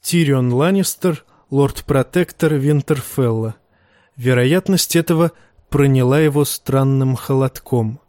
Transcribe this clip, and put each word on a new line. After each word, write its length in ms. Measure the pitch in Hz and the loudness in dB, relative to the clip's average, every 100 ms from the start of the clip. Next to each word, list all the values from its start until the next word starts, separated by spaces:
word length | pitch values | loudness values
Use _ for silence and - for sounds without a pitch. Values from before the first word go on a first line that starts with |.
Тирион 500 | - 170 151 135 123 | -2 0 2 2 0
Ланнистер, 720 | 123 160 196 185 - 180 156 _ _ _ | 0 2 0 -2 -2 -4 -4 _ _ _
лорд-протектор 1040 | 135 139 - - 135 131 180 175 - 160 | 0 0 -2 -4 -2 0 -2 -4 -2 -2
Винтерфелла. 1000 | 147 139 151 139 147 - - 123 113 110 110 _ _ _ _ _ - | 0 0 0 0 -4 -4 -2 -2 -2 -6 -10 _ _ _ _ _ -6
Вероятность 800 | 123 127 123 175 190 185 - 175 | 0 2 2 0 0 -2 0 -2
этого 360 | 165 160 165 - _ _ _ | 0 0 0 -2 _ _ _
проняла 500 | 139 143 131 123 143 | 0 2 4 2 2
его 240 | 156 143 | 2 2
странным 720 | 143 - - 135 135 135 131 131 | -2 -4 -4 0 2 0 0 -2
холодком. 840 | - 135 131 - - 123 110 123 | -2 -2 -2 -4 -4 -2 -2 -6